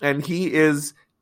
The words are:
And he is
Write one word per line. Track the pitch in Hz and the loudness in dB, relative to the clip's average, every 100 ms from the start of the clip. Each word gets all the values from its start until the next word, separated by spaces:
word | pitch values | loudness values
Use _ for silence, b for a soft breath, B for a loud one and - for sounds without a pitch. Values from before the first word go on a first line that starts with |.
And | 143 143 | -2 -2
he | 147 170 175 | -2 -4 0
is | 151 156 143 147 - _ _ | 2 2 2 -4 -14 _ _